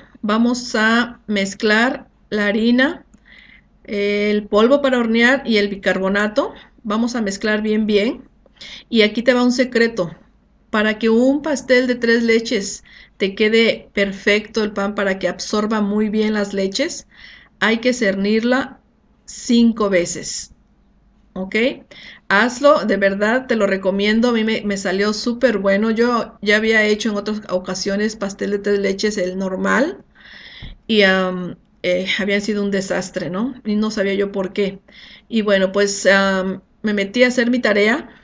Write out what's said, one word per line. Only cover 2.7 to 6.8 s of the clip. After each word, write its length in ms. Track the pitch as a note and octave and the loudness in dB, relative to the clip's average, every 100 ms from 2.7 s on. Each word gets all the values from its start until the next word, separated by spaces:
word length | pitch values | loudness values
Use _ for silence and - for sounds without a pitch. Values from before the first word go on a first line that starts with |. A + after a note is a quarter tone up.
| B3 C#4 F4 _ - _ - - - _ _ - | 4 2 -2 _ -20 _ -20 -20 -20 _ _ -8
el 600 | G3+ G3+ G#3 G#3 G#3 G#3 | -4 -2 0 0 0 2
polvo 340 | G#3 A#3 C#4 | 2 4 4
para 180 | C4+ B3 | 2 0
hornear 420 | A3+ A3+ A#3+ C4+ C#4 | 2 2 4 2 2
y 100 | G#3+ | 0
el 140 | G3+ | 0
bicarbonato. 840 | G3 F#3+ F#3 F#3+ G3+ G#3+ G#3+ G4+ - - _ | -2 -2 0 0 0 0 0 -2 -8 -20 _